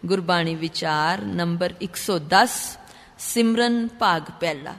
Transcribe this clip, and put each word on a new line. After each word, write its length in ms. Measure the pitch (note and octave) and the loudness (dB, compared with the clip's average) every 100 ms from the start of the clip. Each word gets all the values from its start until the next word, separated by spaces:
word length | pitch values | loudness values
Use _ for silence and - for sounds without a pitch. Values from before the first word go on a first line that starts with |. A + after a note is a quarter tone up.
| E3+ | 0
ਗੁਰਬਾਣੀ 480 | F#3+ F3 F3+ E3 | -2 2 2 2
ਵਿਚਾਰ 680 | D#3+ D#3+ - D#3+ D3+ D#3 F#3+ | -2 -4 -4 -2 0 0 0
ਨੰਬਰ 500 | G3+ F3+ E3+ E3+ F3+ F3 | -4 -2 -2 0 -2 -4
ਇੱਕ 160 | F#3+ - | -10 -8
ਸੌ 220 | - F3+ | -2 -2
ਦਸ, 600 | D3 F#3+ A#3+ - - - - - - - | 4 4 4 2 -8 -12 -20 -20 -20 -14
ਸਿਮਰਨ 720 | - A#3 A3+ A3+ A#3+ A#3 A3+ | -4 2 2 4 2 2 -2
ਭਾਗ 340 | - G#3+ E3 D3+ - | 0 2 2 -2 -6
ਪਹਿਲਾ। 340 | E3+ D3 D3 | -4 -4 -10